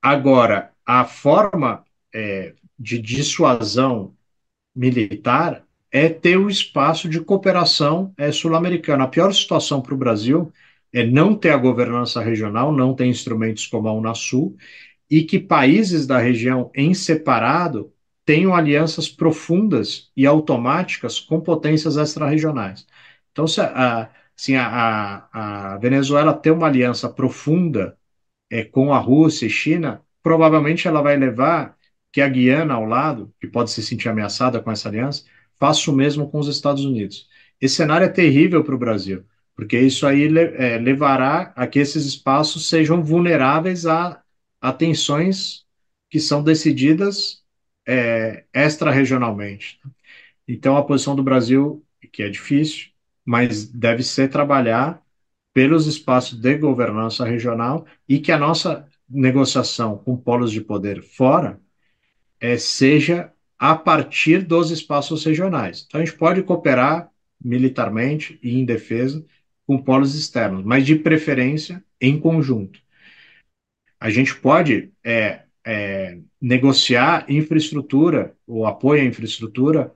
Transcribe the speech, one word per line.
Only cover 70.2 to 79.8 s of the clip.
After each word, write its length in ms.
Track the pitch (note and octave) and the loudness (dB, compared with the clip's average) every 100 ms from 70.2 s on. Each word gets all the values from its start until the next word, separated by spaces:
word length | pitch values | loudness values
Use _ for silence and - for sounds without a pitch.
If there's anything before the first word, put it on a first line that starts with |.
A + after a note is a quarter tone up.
| D3 B2 G#2+ F#2+ | -6 -4 -4 -4
mas 200 | G2 B2+ | 0 0
de 120 | C3+ D#3 | 4 2
preferência 840 | D#3+ D#3 - C3 B2+ D3+ - F3+ _ _ | 4 0 0 -2 -2 -4 -8 -16 _ _
em 180 | B2+ D3+ | 0 2
conjunto. 600 | D#3+ E3 C3+ A#2 G2 - _ _ _ _ _ _ _ _ _ _ _ _ | 0 0 0 -2 -6 -14 _ _ _ _ _ _ _ _ _ _ _ _
A 120 | A#2 | -4
gente 240 | A2 C3 | 0 0
pode, 580 | - B2+ D#3 E3 G#2+ - _ | 0 2 2 4 0 -2 _
é, 420 | A#2+ A2+ G#2+ - _ _ | -4 -2 -2 -6 _ _
é, 540 | - G#2+ G2+ G2 F#2+ F2 - _ | -8 -6 -6 -6 -8 -12 -20 _
negociar 840 | B2 B2+ C3+ C3+ - A#2+ C#3 F3+ - | -2 2 2 2 2 2 2 0 0
infraestrutura, 1080 | C#3+ D3+ D#3 D3+ D3 C3 C3+ E3+ C#3+ G2 _ _ | -2 2 0 0 -6 -2 2 2 2 -4 _ _
ou 200 | A#2 A2 | -4 -4
apoio 340 | G2+ C3 D3 | 0 2 4
à 40 | |
infraestrutura 880 | C3+ A2+ A2 - A2+ G#2+ C#3 D#3 | 2 -2 -10 -10 -10 -2 2 2